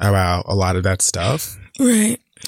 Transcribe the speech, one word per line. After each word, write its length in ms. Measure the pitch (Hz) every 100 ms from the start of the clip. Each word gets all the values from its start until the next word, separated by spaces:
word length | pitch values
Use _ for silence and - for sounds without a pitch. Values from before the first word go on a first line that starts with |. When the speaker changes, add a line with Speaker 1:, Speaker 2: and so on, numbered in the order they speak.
Speaker 1:
about 440 | 98 98 90 87 -
a 80 |
lot 220 | 101 92 90
of 80 |
that 180 | 95 92
stuff 540 | - 87 95 151 - - - -
Speaker 2:
Right. 400 | 247 220 214 240 _ _